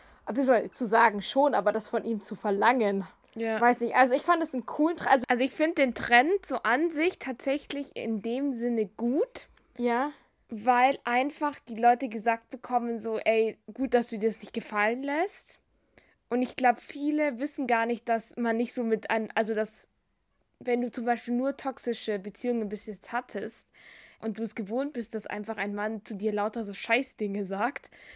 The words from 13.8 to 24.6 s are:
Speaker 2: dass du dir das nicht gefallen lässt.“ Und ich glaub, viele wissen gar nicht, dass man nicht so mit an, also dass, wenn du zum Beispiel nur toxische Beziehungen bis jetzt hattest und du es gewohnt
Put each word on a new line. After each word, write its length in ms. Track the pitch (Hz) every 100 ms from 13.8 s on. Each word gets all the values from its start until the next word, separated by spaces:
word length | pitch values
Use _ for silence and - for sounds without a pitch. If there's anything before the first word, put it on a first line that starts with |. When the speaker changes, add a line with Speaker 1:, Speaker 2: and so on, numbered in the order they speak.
| 262
Speaker 2:
dass 140 | 240 233
du 80 | 220
dir 120 | 220
das 100 | 202
nicht 120 | -
gefallen 500 | 226 - 208 208 240
lässt.“ 560 | 277 294 392 - - - _ _ _ _ _ _ -
Und 120 | 240
ich 140 | 247 -
glaub, 240 | 254 -
viele 600 | - 285 285 302 294 233
wissen 280 | 294 - 247
gar 180 | 233 226
nicht, 220 | 233 -
dass 260 | 226 - -
man 200 | 233 226
nicht 160 | 240
so 100 | -
mit 260 | 226 220 -
an, 200 | 220 214 -
also 180 | 214
dass, 360 | 214 214 - - _ _ _ _ _ _ -
wenn 220 | - 240
du 100 | 247
zum 140 | 247 233
Beispiel 280 | 233 - 240
nur 220 | 269 269
toxische 640 | 277 254 - 226 - 208
Beziehungen 500 | 196 - 247 240 214
bis 160 | 208 -
jetzt 260 | 196 -
hattest 540 | 240 - 196 214 - - _ - - - -
und 180 | 226 214
du 40 |
es 120 | 226
gewohnt 380 | -